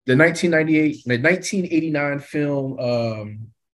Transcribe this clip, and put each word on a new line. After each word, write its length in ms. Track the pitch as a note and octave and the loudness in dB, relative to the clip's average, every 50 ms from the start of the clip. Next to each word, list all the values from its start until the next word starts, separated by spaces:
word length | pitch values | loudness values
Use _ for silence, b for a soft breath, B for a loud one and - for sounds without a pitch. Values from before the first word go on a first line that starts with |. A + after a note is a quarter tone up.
| _ | _
the 100 | B2+ B2+ | 2 4
nineteen 360 | C#3 E3 E3+ E3 - F#3 F3 | 6 6 4 4 2 0 2
ninety-eight, 520 | D#3+ D#3 D#3 D#3+ D#3 D#3 D#3 D3+ - - - | 2 2 2 4 2 2 2 2 0 -4 -4
the 120 | A#2+ B2 | -2 -2
nineteen 480 | A#2 C3+ E3 F#3 F3+ - - G#3 F#3+ F3 | 2 2 2 0 0 -2 -4 -4 -4 -2
eighty-nine 540 | E3+ E3+ D#3+ D#3+ D#3+ D3 C#3+ D3 C#3+ C#3 C#3+ | 0 0 -2 0 0 -2 -2 -2 -2 -4 -6
film, 600 | C#3 - - D3+ D3 C#3+ C#3+ C#3 C3+ C3+ C3 - | -8 -6 -4 -4 -2 -2 -2 -2 -4 -4 -6 -4
um, 680 | B2+ A#2+ A#2+ A#2 A#2 A2+ A2 G#2+ G#2 G#2+ G#2+ A2 A2 A2 _ _ _ _ | -2 -2 0 0 -2 -2 -4 -6 -10 -12 -12 -14 -16 -18 _ _ _ _